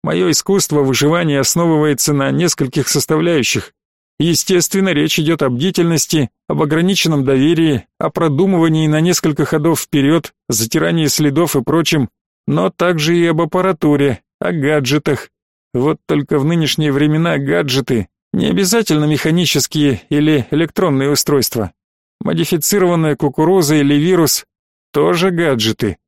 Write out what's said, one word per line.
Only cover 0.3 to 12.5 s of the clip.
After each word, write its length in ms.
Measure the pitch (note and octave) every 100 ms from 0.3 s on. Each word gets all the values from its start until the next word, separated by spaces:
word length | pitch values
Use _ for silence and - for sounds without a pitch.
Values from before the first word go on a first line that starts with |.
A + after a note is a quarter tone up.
искусство 520 | D3 - G3 - D3
выживания 560 | C3+ B2 C#3+ E3+ E3+ C#3+
основывается 720 | B2+ E3+ E3+ D#3 D3+ C#3+ -
на 180 | D3 C#3
нескольких 580 | C3+ F3 - C3+ D3+ C3
составляющих. 840 | D3 - D#3 E3+ E3 A2+ - - _ _ _ _ _
Естественно, 720 | D#3+ D#3+ - F#3 E3 G3 F#3+
речь 280 | D3+ D#3 -
идёт 240 | D#3 D#3+
о 80 | C3+
бдительности, 800 | B2 E3+ - E3+ D#3+ - D#3+ C3 _ _
об 140 | D3
ограниченном 640 | D3+ D#3+ F3 F#3+ E3 D3
доверии, 640 | C3 C3+ C#3+ E3 D#3+ C3 - _
о 120 | E3
продумывании 760 | - E3 C#3 G3 F#3 E3 D#3 D#3
на 140 | D3+
несколько 440 | E3 F3 - D3
ходов 360 | D3 D#3 D#3 D#3+
вперёд, 520 | - C#3+ C#3 E3 - _ _
затирании 580 | A#2 A2+ E3 D#3+ E3 D3+
следов 500 | - D3+ C#3 F3 C#3+
и 60 |
прочем, 460 | A#2 D#3+ D#3+ D#3+ A#2 _ _ _
но 240 | -